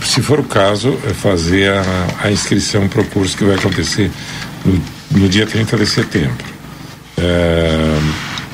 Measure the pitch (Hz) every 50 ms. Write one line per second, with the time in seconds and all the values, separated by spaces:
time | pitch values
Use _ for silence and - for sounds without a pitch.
0 | - - - 135 117 - 147 147 139 123 - 110 98 98 104 101 104 131 - -
1 | - 110 95 - - 104 98 87 82 82 90 98 98 98 98 98 95 92 92 92
2 | 90 87 - - - 104 104 98 - - - 101 92 - - 104 98 98 - -
3 | 98 - - 104 98 92 - - 110 101 98 92 - 101 92 90 82 78 - -
4 | 101 90 - - - - - - - - - - - - 95 87 76 - - -
5 | - - - 101 98 95 90 104 107 104 - 107 110 101 - 107 104 - - -
6 | 156 165 - 104 78 67 62 - - - - - - - - - - - - -
7 | - - - - 87 87 87 87 87 85 82 82 82 82 80 80 80 78 78 76
8 | 78 76 78 - - - - - - -